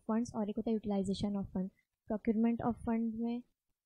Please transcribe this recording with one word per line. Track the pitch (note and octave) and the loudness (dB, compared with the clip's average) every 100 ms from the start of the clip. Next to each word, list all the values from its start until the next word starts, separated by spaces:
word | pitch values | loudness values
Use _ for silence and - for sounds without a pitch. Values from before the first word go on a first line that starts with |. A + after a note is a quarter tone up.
| - | 0
funds | A3 B3 A#3 | 0 0 -2
और | G#3 | -2
एक | G#3+ | -2
होता | A#3 | 0
है | G#3+ | 0
utilization | G#3 G3 F#3+ F#3+ G3+ G3+ | 2 0 2 0 0 -2
of | F#3+ | -2
fund। | F#3 F#3+ _ _ _ - | -4 -4 _ _ _ -6
Procurement | G#3+ A#3 G#3+ A3+ A#3 A#3+ | -2 0 2 2 2 0
of | A3 | -2
fund | A#3+ A3+ A3+ A3 | -2 0 0 -2
में | A#3 A#3+ - _ _ _ | -4 -4 -8 _ _ _